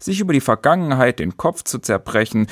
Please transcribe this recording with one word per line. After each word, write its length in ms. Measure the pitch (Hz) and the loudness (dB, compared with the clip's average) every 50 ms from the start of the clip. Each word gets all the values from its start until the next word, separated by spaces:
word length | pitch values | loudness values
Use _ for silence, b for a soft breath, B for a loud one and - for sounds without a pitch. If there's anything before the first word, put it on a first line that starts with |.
Sich 180 | - - 190 190 | -8 -6 -4 -2
über 140 | 214 185 156 | 0 2 2
die 80 | 139 | 2
Vergangenheit 800 | - - 113 113 - 143 160 185 175 151 139 131 127 123 123 - | 2 2 0 2 2 2 2 2 2 0 0 2 2 2 2 0
den 160 | - 87 90 | -4 -6 -4
Kopf 260 | - - 170 175 - - | -2 -2 -2 -2 -4 -6
zu 160 | - - 127 | -8 -8 -6
zerbrechen, 720 | - - 107 95 - - - 110 110 110 - 113 107 B | -4 -2 -2 -2 -2 -2 0 0 0 0 0 -2 -2 B